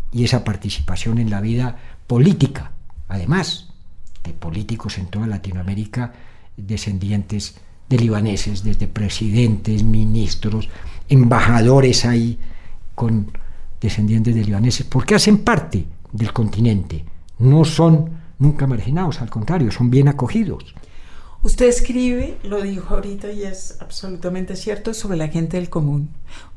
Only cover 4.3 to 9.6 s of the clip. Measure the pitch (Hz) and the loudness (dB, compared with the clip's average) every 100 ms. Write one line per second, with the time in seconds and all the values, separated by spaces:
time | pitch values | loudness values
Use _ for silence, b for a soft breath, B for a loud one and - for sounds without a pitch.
4.3 | - 82 87 101 117 104 98 90 104 113 | -6 -6 -6 -6 -6 -8 -8 -8 -6 -4
5.3 | 101 98 90 90 98 107 127 120 b b | -6 -6 -6 -6 -6 -6 -6 -8 b b
6.3 | b b - 98 104 104 95 98 104 - | b b -14 -8 -6 -4 -4 -2 -2 -4
7.3 | 104 - b b b - 120 117 104 107 | -6 -8 b b b -2 2 2 2 0
8.3 | 95 107 101 104 98 98 - 101 - 110 | 0 -2 0 4 4 2 0 -4 -2 0
9.3 | 110 117 98 | 2 4 2